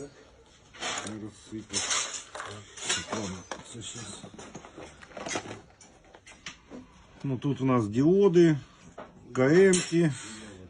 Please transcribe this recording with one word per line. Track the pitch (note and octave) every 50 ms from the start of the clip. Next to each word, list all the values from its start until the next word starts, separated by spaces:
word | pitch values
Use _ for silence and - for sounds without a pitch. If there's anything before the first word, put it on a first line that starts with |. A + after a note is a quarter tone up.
| C#3+ C#3+ - - - - - - - _ _ - _ _ - - - - - - -
Не | - G#2+ G#2 G#2
розсипать. | G#2+ G2+ - - - G#2+ A2 G#2+ - G#2 G2 - - - - - - - - - - - - - - G#2 G#2 G#2 - - - -
Так, | - - - - - - A2
ладно, | G#2+ F2+ F#2 F#2 F2+ - - - - - -
це | A2+
щас. | G#2+ - - A#2 A2+ G2+ G2+ - - - - - - - - - - - - - - - - - - - - - - - - - - - - - - - - _ - - - - _ - - - _ - - - _ - - - _ - - - - - - - - - - - -
Ну, | C#3 C3
тут | A2 - C#3+ C3 B2
у | C3
нас | C3 B2+ B2 A2
діоди, | G2+ G#2 A#2+ C#3 D#3+ F#3 G3 G3+ G3 E3 F3 E3+ E3 D#3 C3+ - - - - - - - - - - _ - - A#2+ B2
К | B2+
М-ки, | B2+ C3+ D#3 F3+ G3 F#3+ F#3 F3+ E3 - D#3+ E3+ E3+ D#3 B2+ - - - - - - - - - -